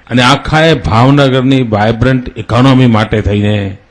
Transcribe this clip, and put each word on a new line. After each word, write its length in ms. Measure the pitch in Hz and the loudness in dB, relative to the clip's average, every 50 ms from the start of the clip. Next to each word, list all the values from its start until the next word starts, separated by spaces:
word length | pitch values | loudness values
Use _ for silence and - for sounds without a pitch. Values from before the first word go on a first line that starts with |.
| _ - | _ -4
અને 120 | 123 123 | -2 0
આખા 440 | 123 127 143 143 - - 151 156 160 | 2 2 0 0 -2 -2 0 0 2
એ 80 | 165 156 | 2 0
ભાવનગરની 880 | 120 - - 107 113 123 135 143 143 139 135 127 131 127 135 135 131 131 | 0 -2 0 2 2 4 4 4 2 2 2 0 0 0 0 0 0 0
વાઇબ્રન્ટ 760 | 110 104 101 104 113 113 113 120 127 131 127 123 - - | -2 -2 0 0 -2 -2 -2 -2 -2 -2 -2 -4 -8 -12
ઇકોનોમી 480 | 113 101 - 110 120 127 135 131 131 131 | -12 -8 -2 0 2 2 2 4 4 2
માટે 360 | 120 113 104 110 107 117 107 | 2 2 0 -2 -2 -4 -4
થઈને 560 | 98 - 104 104 104 104 104 104 101 98 95 - _ _ | -2 -2 -2 -2 -2 -2 -2 -4 -6 -8 -10 -14 _ _